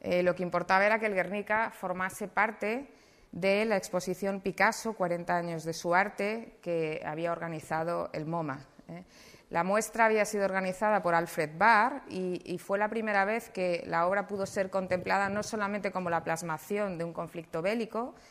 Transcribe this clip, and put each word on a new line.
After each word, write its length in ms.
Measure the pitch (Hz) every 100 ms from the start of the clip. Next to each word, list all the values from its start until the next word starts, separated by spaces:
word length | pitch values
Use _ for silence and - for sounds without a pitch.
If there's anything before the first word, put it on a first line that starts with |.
eh, 220 | - 180
lo 100 | 180
que 80 | 175
importaba 440 | 175 175 175 190 208
era 120 | 220
que 80 | 214
el 80 |
Guernica 580 | 190 175 208 208 214 220
formase 560 | - 185 180 185 - 190
parte 600 | - 214 214 208 240 277 - - - _
de 340 | 175 190 202 226
la 100 | 196
exposición 640 | - 180 185 175 196 196
Picasso, 540 | 190 - 202 220 226
cuarenta 420 | 208 180 175 175 175
años 300 | 170 165 160
de 80 |
su 200 | 165 175
arte, 640 | 175 202 202 202 226 220 -
que 420 | 175 165 156 156 156
había 260 | 151 170
organizado 800 | 165 170 156 - 160 165 170 165
el 120 | 156 156
moma, 400 | 170 156 135 - - -
¿eh? 160 | 170 - - - - -
La 140 | 170
muestra 420 | 180 214 220 226 226
había 200 | 220 208
sido 180 | 208
organizada 580 | 196 190 185 185 214 208
por 140 | 175 170
Alfred 360 | 170 - 151 160
Barr 460 | 214 214 240 277 -
y, 320 | 185 185 180 -
y 120 | 180
fue 200 | - 196
la 120 | 214
primera 340 | 226 220 202
vez 260 | 196 233 -
que 340 | - 180 170 -
la 200 | 165 175
obra 220 | 202 196
pudo 180 | 202 196
ser 240 | 202 190
contemplada 600 | 190 185 180 185 190 196
no 120 | 208
solamente 480 | 208 220 196 208 196
como 200 | 190 175
la 140 | 165
plasmación 720 | 165 160 170 160 - 208 202 165
de 80 | 170
un 80 |
conflicto 480 | 160 165 170 160 165
bélico, 520 | 180 233 208 220 262 - -